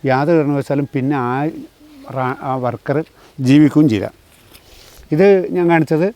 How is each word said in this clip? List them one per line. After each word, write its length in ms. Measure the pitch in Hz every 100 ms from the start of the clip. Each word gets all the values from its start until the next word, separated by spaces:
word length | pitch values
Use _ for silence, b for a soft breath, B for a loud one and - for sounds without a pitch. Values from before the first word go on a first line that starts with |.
| 135
യാതൊരു 280 | 131 147 170
കാരണവശാലും 460 | 143 143 - 139 143 139
പിന്നെ 200 | 127 143 123
ആ 80 | 131 151 294 - _ - 277 - 135
റാ-, 220 | 127 135 143
ആ 40 | 131 123
വർക്കർ 320 | 117 - 143 165 b b b 127
ജീവിക്കുകയും 400 | 143 151 151 151
ചെയ്യില്ല. 180 | 107 - - _ _ b b b b b b b 151
ഇത് 120 | 196 196 175 175
ഞാൻ 80 | 170
കാണിച്ചത് 340 | 165 151 160 185